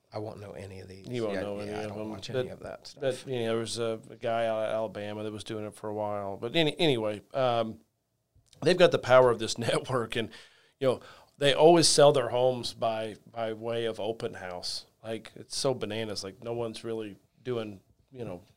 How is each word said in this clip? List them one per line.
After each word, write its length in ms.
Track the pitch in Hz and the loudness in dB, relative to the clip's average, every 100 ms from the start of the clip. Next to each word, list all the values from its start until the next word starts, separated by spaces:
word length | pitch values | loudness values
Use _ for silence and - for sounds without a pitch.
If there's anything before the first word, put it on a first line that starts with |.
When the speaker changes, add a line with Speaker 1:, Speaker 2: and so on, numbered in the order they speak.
| _ | _
Speaker 1:
I 40 | 107 | -10
won't 220 | 107 - | -10 -12
know 100 | 101 | -14
any 300 | - 98 95 | -14 -14 -14
of 80 | 92 | -16
these. 180 | 95 95 | -16 -8
Speaker 2:
You 140 | 123 | -4
won't 140 | 107 95 | -4 -4
Speaker 1:
Yeah, 40 | |
Speaker 2:
know 160 | 101 101 | -4 -6
Speaker 1:
yeah, 60 | |
Speaker 2:
any 100 | 104 | -8
Speaker 1:
I 100 | 104 | -6
Speaker 2:
of 40 | 107 | -8
Speaker 1:
don't 100 | 104 | -8
Speaker 2:
them. 120 | 110 | -8
Speaker 1:
watch 180 | 104 95 | -10 -8
any 140 | 127 | -6
Speaker 2:
But, 100 | 92 | -6
Speaker 1:
of 80 | 95 | -8
that 260 | 98 - - | -14 -14 -16
stuff. 140 | - | -6
Speaker 2:
but, 260 | 139 - 135 | -4 -4 -6
you 120 | 127 | -4
know, 60 | 113 | -2
there 100 | 113 | -2
was 220 | 110 107 | -2 -4
a, 200 | 117 113 - | -4 -6 -10
a 60 | 113 | -6
guy 300 | 117 117 113 | -2 0 0
out 180 | 110 | 0
of 40 | 110 | -2
Alabama 480 | 110 110 107 104 107 | -2 -4 -6 -8 -6
that 100 | 107 | -8
was 100 | 104 | -8
doing 220 | - 110 | -8 -8
it 100 | 107 | -8
for 140 | - 107 | -10 -8
a 60 | |
while. 420 | 107 104 104 98 95 | -4 -4 -4 -6 -6
But 180 | 117 | -4
any, 240 | 165 151 147 | 0 0 2
anyway, 440 | 165 120 107 104 - | 2 2 0 -4 -6
um, 440 | 139 127 117 110 110 _ _ _ _ _ _ _ - | 0 2 2 -2 -6 _ _ _ _ _ _ _ -2
they've 140 | 156 180 | 2 6
got 160 | 165 | 6
the 60 | 135 | 6
power 320 | - 131 127 | 6 8 8
of 80 | 110 | 6
this 180 | 110 - | 0 -2
<laughs> 0 | |
network, 580 | - 151 - 127 113 120 | 0 0 0 -4 -2 -4
and, 120 | 113 - - _ _ - | -6 -8 -20 _ _ -2
you 80 | 131 | 0
know, 140 | 120 - - - - | 0 -4 -20 -16 0
they 160 | 143 | 2
always 340 | - 156 170 - | 8 8 10 8
sell 240 | - 143 | 8 8
their 160 | 143 117 | 8 2
homes 460 | 120 127 120 110 | 2 2 2 -4
by, 420 | 117 117 110 110 95 - | -4 -2 -2 -6 -10 -14
by 220 | 117 113 | -6 -6
way 320 | 110 117 117 113 | -4 -4 -2 -4
of 120 | 110 | -4
open 340 | 104 113 117 | -4 -4 -6
house. 500 | 98 90 90 - - - _ | -8 -10 -8 -8 -8 -12 _
Like, 300 | 110 113 - | -10 -10 -10
it's 220 | - 110 - | -18 -10 -4
so 160 | 139 | -2
bananas. 500 | 120 107 107 110 98 | -2 -4 -6 -6 -6
Like, 220 | 95 92 | -10 -10
no 80 | 117 | -8
one's 320 | 117 117 110 | -6 -6 -6
really 320 | 117 113 107 92 _ _ | -8 -6 -8 -12 _ _
doing, 380 | 123 120 107 98 _ _ _ | -6 -6 -6 -12 _ _ _
you 140 | 127 110 | -12 -10
know, 160 | 87 95 | -12 -16